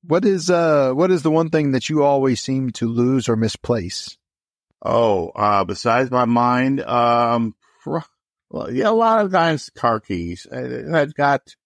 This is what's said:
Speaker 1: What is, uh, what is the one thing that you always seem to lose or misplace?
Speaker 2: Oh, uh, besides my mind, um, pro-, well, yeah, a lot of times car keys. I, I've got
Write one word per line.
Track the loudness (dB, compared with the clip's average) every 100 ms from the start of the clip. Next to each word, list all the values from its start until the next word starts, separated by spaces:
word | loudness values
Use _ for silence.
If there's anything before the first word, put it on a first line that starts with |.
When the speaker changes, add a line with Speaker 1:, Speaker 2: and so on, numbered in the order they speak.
Speaker 1:
What | 0 0 2
is, | 0 2
uh, | 2 4 2 2
what | 2 2
is | 2
the | 2
one | 2 2
thing | 0 2
that | -2 -2
you | 0
always | 2 2 0 -2
seem | -2 -4 -4
to | -4 -4
lose | 0 2 2 0
or | 0
misplace? | 0 -4 -4 -4 -4 -10 -14 -20 _ _ _ _ _ _
Speaker 2:
Oh, | -2 0 2 0 -2
uh, | -2 0 2
besides | 0 -4 0 0 0
my | 0 2
mind, | 2 2 0 0 -2
um, | -2 0 2 2 2 0 -2 -8 _ _
pro-, | -8 -8 -8 _ _ _ _
well, | -10 -6
yeah, | -2 0
a |
lot | 2 2 2 2
of |
times | 2 2 0 -6 -2
car | 0 0
keys. | _ -6 -6 -10 -12
I, | -10 -8 -10 -2 0
I've | 0 0
got | 0 0 _ -20